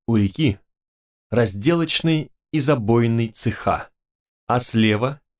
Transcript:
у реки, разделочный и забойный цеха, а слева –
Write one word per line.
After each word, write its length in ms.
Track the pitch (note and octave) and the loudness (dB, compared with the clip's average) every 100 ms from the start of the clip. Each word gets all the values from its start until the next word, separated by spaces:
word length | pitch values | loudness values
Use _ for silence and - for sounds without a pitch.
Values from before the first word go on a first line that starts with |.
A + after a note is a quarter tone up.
| - | -2
у 80 | A2+ | 0
реки, 420 | G2+ - D3+ G2 _ _ _ _ _ _ _ | 0 0 -2 -2 _ _ _ _ _ _ _
разделочный 1000 | A2 A2 G2+ B2 E3+ E3 - E3 D#3 - _ _ | 0 0 0 0 0 0 -2 0 0 -2 _ _
и 80 | D#3 | -2
забойный 680 | C3+ C#3 G#2 A#2 A#2 A#2 A#2 | 0 0 2 2 2 0 -2
цеха, 640 | - A#2 A2 - D#3 - _ _ _ _ _ - | -4 -4 -2 -2 -4 -6 _ _ _ _ _ -4
а 120 | A#2+ | -2
слева – 640 | - A2+ A2 G#2+ B2+ D3 _ | 0 2 2 2 -2 -8 _